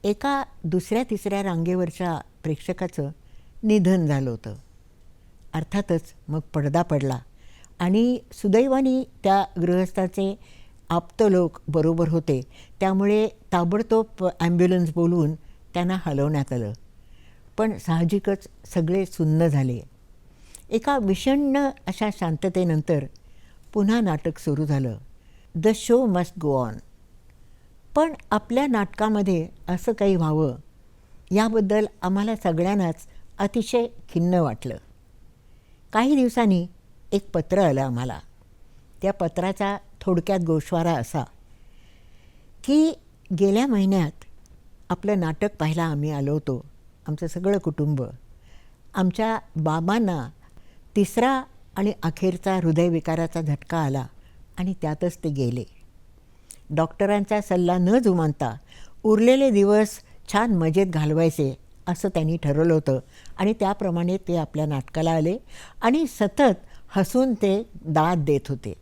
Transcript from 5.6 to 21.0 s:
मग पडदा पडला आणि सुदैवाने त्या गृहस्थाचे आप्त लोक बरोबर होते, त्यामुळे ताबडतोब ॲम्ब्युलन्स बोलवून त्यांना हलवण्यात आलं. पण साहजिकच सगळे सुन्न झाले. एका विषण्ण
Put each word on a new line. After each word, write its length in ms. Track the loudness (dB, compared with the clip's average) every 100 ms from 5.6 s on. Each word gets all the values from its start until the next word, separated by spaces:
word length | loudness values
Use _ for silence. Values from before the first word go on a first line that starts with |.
| -4 -4 -2 -2 -4 -20 -8
मग 120 | -8
पडदा 420 | -4 -4 0 0
पडला 380 | 0 0 0 -4 -8 -20 -20 -20 -20 -4
आणि 400 | 0 2 2 0 -6
सुदैवाने 680 | -6 2 4 4 2 2 0 -4 -4
त्या 220 | 2 2 2 -2
गृहस्थाचे 800 | 0 0 0 -2 -4 -2 -4 -6 -16 -20 -20 -20 -4
आप्त 340 | -4 -4 0 4
लोक 280 | 4 2 -4 -2
बरोबर 420 | 0 2 2 0
होते, 320 | 0 0 -2 -4 -18 -20 -4
त्यामुळे 480 | 0 2 2 2 0
ताबडतोब 1000 | -4 -4 0 0 0 2 0 0 -2 -4 0
ॲम्ब्युलन्स 540 | 0 4 4 4 0
बोलवून 400 | 0 2 2 0 -2 -12 -20 -10
त्यांना 240 | -4 -2 -2 -2
हलवण्यात 480 | -2 0 0 -2
आलं. 200 | -4 -6 -8 -16 -20 -20 -20 -20 -20 -14 -2
पण 200 | -2 -2
साहजिकच 680 | -2 0 0 0 -2 -4 -8 -20 -6
सगळे 320 | -4 0 -2 -2
सुन्न 420 | -2 0 4 2
झाले. 320 | 2 0 -4 -10 -20 -20 -20 -20 -20 -20 -20 -4
एका 280 | -2 0
विषण्ण 720 | 0